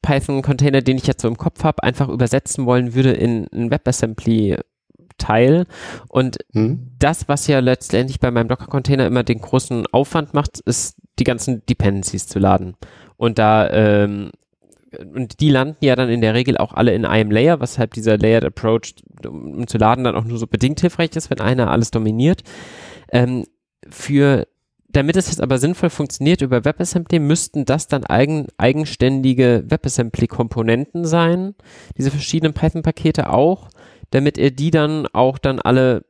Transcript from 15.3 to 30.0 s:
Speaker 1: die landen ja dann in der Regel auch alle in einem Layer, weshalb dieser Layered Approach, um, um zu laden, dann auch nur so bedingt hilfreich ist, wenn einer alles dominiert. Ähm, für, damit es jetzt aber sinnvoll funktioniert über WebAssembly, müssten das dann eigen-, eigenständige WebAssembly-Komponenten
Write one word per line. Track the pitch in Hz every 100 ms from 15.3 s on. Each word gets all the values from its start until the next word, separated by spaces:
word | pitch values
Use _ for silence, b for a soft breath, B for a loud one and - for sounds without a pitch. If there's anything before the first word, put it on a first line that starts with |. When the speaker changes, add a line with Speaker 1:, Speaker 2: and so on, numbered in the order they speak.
| -
Speaker 1:
die | 151
landen | 135 135 156
ja | 143 127
dann | 127
in | 120
der | 110
Regel | 113 127 -
auch | -
alle | - 120
in | 101 113
einem | 110 107
Layer, | 107 143 165
weshalb | 123 - 113
dieser | - 110 107
Layered | 110 113 -
Approach, | - 113 113 - - _ - -
um, | 78 76 71
um | 120
zu | 113
laden, | 107 123
dann | 123 -
auch |
nur | 110 117
so | 113
bedingt | 107 127 151
hilfreich | 175 - 165 -
ist, | -
wenn | -
einer | 101 127 110
alles | 65 113
dominiert. | 117 110 110 139 185 B B B B B B B
Ähm, | 120 123 127 - _ _ _ -
für, | - - 143 143 131 - _ _ _ _
damit | 147 139 175
es | -
jetzt | 160
aber | 123 127
sinnvoll | 139 180 175
funktioniert | - 147 - 139 180
über | 135 123
WebAssembly, | 143 156 175 180 165 170
müssten | 143 165 - 147 131
das | 143 -
dann | 143 -
eigen-, | - 143 156 139 _
eigenständige | 117 143 151 - 127 135 131 127 123 117 117
WebAssembly-Komponenten | - 139 -